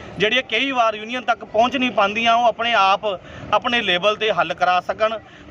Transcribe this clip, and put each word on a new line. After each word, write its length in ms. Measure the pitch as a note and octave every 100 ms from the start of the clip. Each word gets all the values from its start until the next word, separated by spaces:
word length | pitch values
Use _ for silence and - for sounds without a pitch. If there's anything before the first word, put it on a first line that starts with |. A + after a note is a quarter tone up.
| - -
ਜਿਹੜੀਆਂ 240 | G#3+ B3
ਕਈ 280 | B3+ A3+ C#4
ਵਾਰ 240 | B3+ A3+
ਯੂਨੀਅਨ 280 | G#3+ G#3+ B3+
ਤੱਕ 220 | A#3+ A3
ਪਹੁੰਚ 320 | A3 G#3+ B3 B3+
ਨਹੀਂ 140 | B3+
ਪਾਉਂਦੀਆਂ, 440 | G#3+ G3+ G#3+ A#3
ਉਹ 100 | A#3 A#3+
ਆਪਣੇ 260 | A3 A#3
ਆਪ 300 | A3 F#3+ G3 G#3+ F3+ - - -
ਆਪਣੇ 260 | G#3 B3 A#3+
ਲੈਵਲ 340 | G3+ F3+ G3+ G#3+
'ਤੇ 140 | A3
ਹੱਲ 220 | F3 E3
ਕਰਾ 260 | E3+ F3+ F3+
ਸਕਣ 380 | F3 G3 A3 A3 - - -